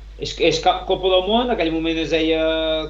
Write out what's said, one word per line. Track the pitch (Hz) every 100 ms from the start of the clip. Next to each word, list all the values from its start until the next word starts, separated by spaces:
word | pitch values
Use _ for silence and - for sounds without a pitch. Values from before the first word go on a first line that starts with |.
| - -
és, | - -
és | 160 156
ca-, | 185 180 -
Copa | 185 190
del | 185 185
Món, | 226 247
en | 214
aquell | 165
moment | 160 160 165
es | 160
deia | 160 160 160 160 160 160 156